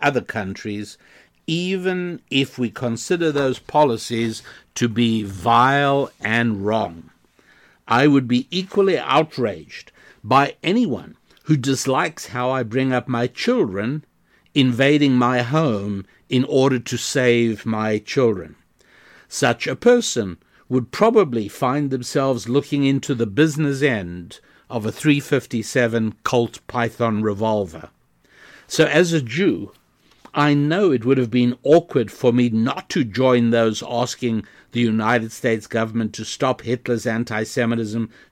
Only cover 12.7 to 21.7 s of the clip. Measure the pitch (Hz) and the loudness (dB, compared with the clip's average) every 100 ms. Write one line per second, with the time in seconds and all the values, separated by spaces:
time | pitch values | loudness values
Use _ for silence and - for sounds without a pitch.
12.7 | 123 131 127 127 120 123 - - 247 127 | -2 0 -2 -2 -2 -4 -4 0 0 0
13.7 | 95 113 151 - _ _ _ _ 151 131 | -2 -4 -6 -10 _ _ _ _ 2 2
14.7 | 117 139 151 143 123 123 123 120 156 156 | 4 4 4 4 4 2 0 0 0 0
15.7 | 104 101 98 92 _ - 127 139 139 135 | -2 -4 -8 -10 _ -2 0 2 2 2
16.7 | 127 117 120 - 139 123 120 117 107 113 | 0 -4 -6 -4 0 4 4 2 -2 -4
17.7 | 110 110 107 - 139 120 95 80 - _ | -2 -2 -2 -2 0 2 0 -8 -18 _
18.7 | _ _ _ - - - - 120 120 - | _ _ _ -20 -20 -14 -2 0 0 -4
19.7 | 131 240 247 - 123 98 85 _ _ - | 0 4 4 2 -4 -6 -8 _ _ -4
20.7 | 127 117 - 214 233 160 117 104 - 127 | -2 -2 0 2 4 2 0 -6 -4 -2